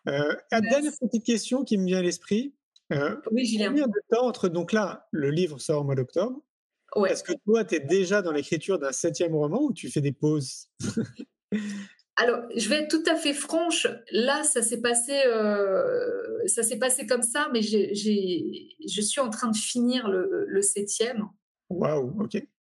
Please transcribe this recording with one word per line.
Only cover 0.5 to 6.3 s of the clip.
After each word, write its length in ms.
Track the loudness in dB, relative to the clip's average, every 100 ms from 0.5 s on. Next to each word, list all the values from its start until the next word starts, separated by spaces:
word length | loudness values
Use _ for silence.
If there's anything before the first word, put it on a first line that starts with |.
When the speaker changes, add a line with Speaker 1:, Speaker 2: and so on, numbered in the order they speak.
Speaker 1:
une 80 | 0
Speaker 2:
Merci. 80 | 4
Speaker 1:
dernière 220 | 2 2 -2
petite 240 | -2 0 2
question 380 | 0 0 -2
qui 140 | 0 2
me 80 | 2
vient 140 | 2
à 20 |
l'esprit. 500 | 0 -2 -2 -2 -2 -8 _ _ -4
Euh, 220 | -2 0 -2 -2
Speaker 2:
Oui, 140 | 0 2
Julien. 220 | 0 2
Speaker 1:
combien 180 | 2 2
de 60 | 0 0
temps 160 | 2 2
entre, 220 | 0 0
donc 220 | 0 0
là, 360 | 0 0 -4 -6
le 180 | -2 0
livre 280 | 2 0 -2
sort 220 | -2 0
au 20 |
mois 120 | 2 0
d'octobre. 440 | 0 0 -2